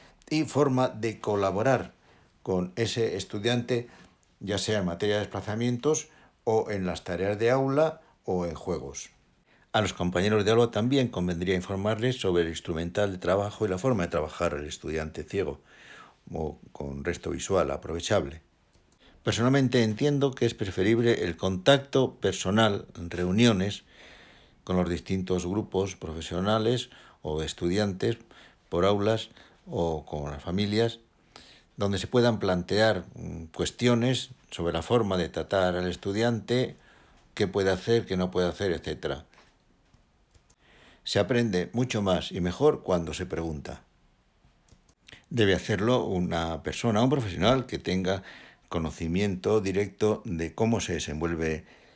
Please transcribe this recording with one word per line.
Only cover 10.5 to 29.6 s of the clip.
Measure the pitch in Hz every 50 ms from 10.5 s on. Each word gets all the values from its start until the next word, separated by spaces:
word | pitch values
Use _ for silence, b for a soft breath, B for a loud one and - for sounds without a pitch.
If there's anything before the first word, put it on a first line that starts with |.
aula | 110 117 120 117
también | 117 104 107 123 139 139 127 120
convendría | - 92 87 90 87 85 90 90 95
informarles | 90 90 - 98 95 98 107 110 104 117 127 123 -
sobre | - 98 90 87 85
el | 82
instrumental | 82 - - - 82 80 85 85 90 104 104 101
de | 95 92
trabajo | - 87 92 101 101 104 - - 110
y | 101
la | 92 92
forma | 92 131 127 98 85
de | 82
trabajar | - 80 76 78 - - 87 85 76
el | 73 76
estudiante | 76 - - - 80 78 80 78 78 - - 73
ciego | - - 98 92 71 69 - B B B B B B B B B B B B _ -
o | - 80 78 76 78 - - -
con | - - 73 71 69 71 71
resto | 87 85 - - 80
visual | - - - - 98 92 80 67
aprovechable. | 71 - - 78 78 85 - - 107 98 76 69 78 80 - _ _ _ _ _ _ _ _ _ b b b b b b _
Personalmente | - 104 104 117 127 135 139 135 120 131 123 113
entiendo | 110 107 107 143 147 143 139 139 139
que | 131 - 123
es | 113 -
preferible | - 110 95 - 110 95 104 113 117 117 120 117 - -
el | 90 82 -
contacto | - 95 95 92 - 135 143 135 131 - - 135 131 - -
personal | - - 98 95 - - 92 101 110 113 107 101 95 - - -
en | - 87 85
reuniones | 87 87 90 90 92 107 120 120 110 92 95 101 98 - B B B B B B B B B B B B B B B B _
con | - 92 90
los | 90 85
distintos | 87 82 - - 95 95 92 - 92 90 87
grupos | 87 92 110 104 - - 95 98 98 -
profesionales | - - 80 80 80 80 - 85 87 95 101 110 110 107 113 123 120 120 B B B B B B B
o | - 78 76 78
estudiantes | 78 78 - - 87 87 92 104 104 101 92 92 - 117 117 - - B B B B B B B _ _
por | - 85 92
aulas | 98 104 101 101 107 113 110 - - B B B B B B